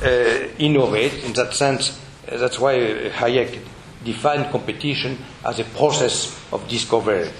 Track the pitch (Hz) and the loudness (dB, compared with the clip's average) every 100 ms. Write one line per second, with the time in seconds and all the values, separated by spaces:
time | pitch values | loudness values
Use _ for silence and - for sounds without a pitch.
0 | 135 123 117 123 135 - 151 143 120 107 | 4 4 4 2 -2 0 4 4 4 2
1 | 135 135 123 113 120 - 139 127 - - | 0 -2 -4 -2 0 2 2 2 -2 -6
2 | - - - 120 123 - 135 127 117 113 | -18 -16 -10 -2 -2 2 2 4 2 0
3 | 113 - 117 127 117 - - - - - | -4 0 2 2 0 -6 -14 -18 -20 -10
4 | 117 110 147 143 135 131 - - 147 135 | -8 0 0 0 0 -2 -4 -4 -4 -2
5 | 131 131 - - 117 117 113 - 147 143 | -4 -6 -12 -6 -4 -4 -6 2 2 4
6 | 123 - - - - 101 - 117 - 113 | 2 0 -4 -8 -6 -6 -4 -4 2 2
7 | 107 98 82 - | 4 2 0 -6